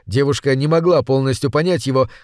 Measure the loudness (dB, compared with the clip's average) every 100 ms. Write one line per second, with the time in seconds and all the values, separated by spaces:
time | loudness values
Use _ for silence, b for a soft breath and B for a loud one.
0 | b -2 0 0 0 0 2 2 2 2
1 | 2 0 0 -2 -2 -2 0 -2 -2 -2
2 | -2 B